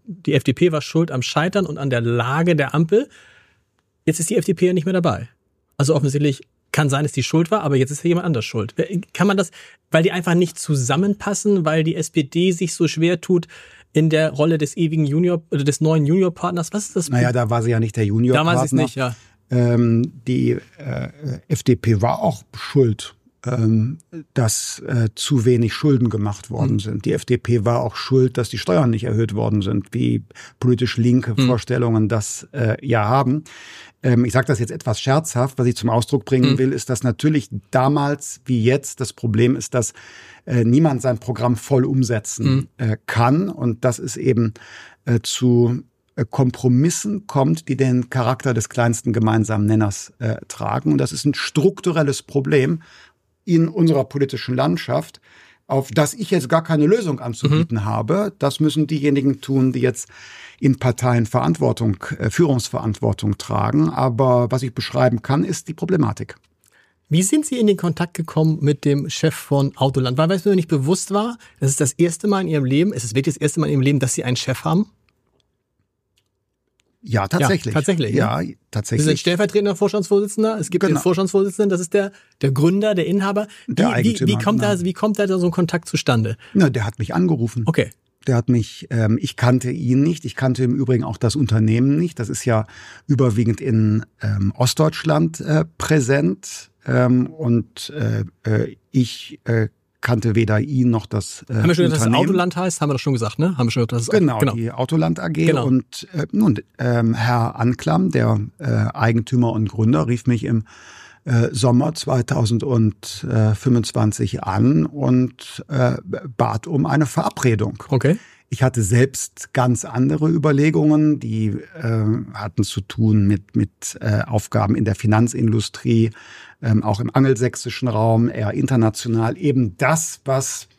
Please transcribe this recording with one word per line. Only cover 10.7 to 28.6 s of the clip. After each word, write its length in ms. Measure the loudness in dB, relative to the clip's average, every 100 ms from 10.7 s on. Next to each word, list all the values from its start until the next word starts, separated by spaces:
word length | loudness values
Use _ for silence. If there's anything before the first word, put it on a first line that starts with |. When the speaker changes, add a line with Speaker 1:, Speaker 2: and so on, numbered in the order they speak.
| -2 0 0 0 -2 -4 -2 0 2
Speaker 1:
weil 200 | 2 0
die 120 | 0 -2
S 140 | -2
P 140 | -2
D 280 | -2 0 0
sich 220 | 0 -4
so 140 | 0 -2
schwer 320 | 2 0 0
tut 260 | 0 -2 -2 -14 -20 -20 _
in 140 | 0 2
der 220 | 2 2
Rolle 260 | 2 0 2
des 180 | -2 -2
ewigen 260 | 0 0
Junior-, 380 | 0 0 0 0 -2
oder 140 | -2
des 180 | 0 0
neuen 240 | 2 2 2
Juniorpartners? 640 | 2 0 -2 -4 -4 -6
Was 140 | -6 -6
ist 100 | -6
das 140 | -2
Speaker 2:
Naja, 180 | 0 2
Speaker 1:
Pro- 60 |
Speaker 2:
da 160 | 0 0
war 120 | 0
sie 100 | 0
ja 60 | 0
nicht 160 | 0
der 120 | 0 0
Juniorpartner. 460 | 2 2 2 2
Speaker 1:
Da 40 | 2
war 100 | 2
sie's 60 |
nicht, 220 | 0 0
ja. 200 | -2 -6 -6 _ _ -4
Speaker 2:
Ähm, 640 | 0 2 4 4 2 0 -6 -4
die, 300 | 0 0 -2 -6 -14
äh, 300 | -8 -8 -8 -10 -10 -10 -6
F 140 | -2
D 140 | 0 2
P 240 | 2 2
war 220 | 0 0
auch 200 | -2 -4 -10 -16
schuld, 600 | -2 2 2 0 -8 -18 _ _
ähm, 540 | -6 0 2 2 0 -4 _ -18 -6
dass, 460 | -2 0 -2 -6 -10 -4
äh, 220 | -2 -2
zu 300 | -4 -2 2
wenig 300 | 4 4 2
Schulden 340 | 0 2 2 2
gemacht 420 | 0 -4 -6 -10
worden 200 | -4 -2
Speaker 1:
Hm. 100 | -2
Speaker 2:
sind. 240 | -4 -6
Die 80 | -4
F 140 | -4 -2
D 100 | -2
P 300 | 0 0 0
war 140 | 0
auch 160 | -2 -8
schuld, 420 | 0 2 2 0
dass 100 | -4
die 80 |
Steuern 320 | -6